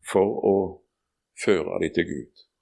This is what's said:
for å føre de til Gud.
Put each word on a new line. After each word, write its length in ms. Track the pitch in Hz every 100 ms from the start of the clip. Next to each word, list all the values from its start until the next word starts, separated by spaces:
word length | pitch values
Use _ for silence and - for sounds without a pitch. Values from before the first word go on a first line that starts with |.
for 400 | - 101 98 120
å 120 | - 98 95 - _ _ _ _ _ -
føre 420 | - 95 78 -
de 100 | 82
til 140 | - 82
Gud. 380 | 69 58 _ _ _